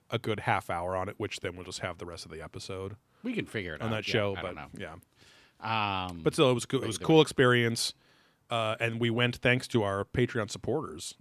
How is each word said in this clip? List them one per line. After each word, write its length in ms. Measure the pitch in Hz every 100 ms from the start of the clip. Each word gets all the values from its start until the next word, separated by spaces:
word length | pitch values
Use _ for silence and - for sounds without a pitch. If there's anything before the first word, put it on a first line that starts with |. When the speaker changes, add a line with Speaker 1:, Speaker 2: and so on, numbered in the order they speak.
| -
Speaker 1:
a 80 | 117
good 220 | - 104
half 280 | - 101 -
hour 280 | 87 90 92
on 100 | 95
it, 80 | -
which 220 | 104 -
then 160 | 95 90
we'll 100 | 90
just 140 | -
have 180 | 98 85
the 60 | 87
rest 180 | 85 -
of 60 |
the 100 | 78
episode 560 | 78 - - 95 95 104 _ _
Speaker 2:
We 80 | 233
can 120 | 226 -
figure 300 | 113 90 76
it 60 |
Speaker 1:
on 60 | 110
Speaker 2:
out. 20 |
Speaker 1:
that 160 | 110 101
Speaker 2:
Yeah, 40 |
Speaker 1:
show, 240 | 110 101 95
Speaker 2:
I 60 |
Speaker 1:
but 140 | 90 90
Speaker 2:
don't 240 | 71 87
know. 180 | 87 82 _ _ - - _ _
Speaker 1:
yeah. 460 | 110 113 104 95 90
Speaker 2:
Um, 120 | 87
Speaker 1:
But 100 | 82
still, 160 | 151 135
it 60 | 123
was 100 | -
cool. 140 | 131
It 20 |
Speaker 2:
but 60 | 113
Speaker 1:
was 80 | 104
a 20 |
Speaker 2:
either 60 | -
Speaker 1:
cool 120 | 160
Speaker 2:
way. 40 |
Speaker 1:
experience, 720 | 147 - 127 120 117 117 - - _ _ _ _ -
uh, 260 | 117 110 110
and 200 | 117 113
we 120 | 120
went 240 | 113 123 120
thanks 320 | 127 123 -
to 160 | 120
our 220 | 101 98 101
Patreon 440 | - 120 120 104
supporters, 640 | 98 - 139 107 - - -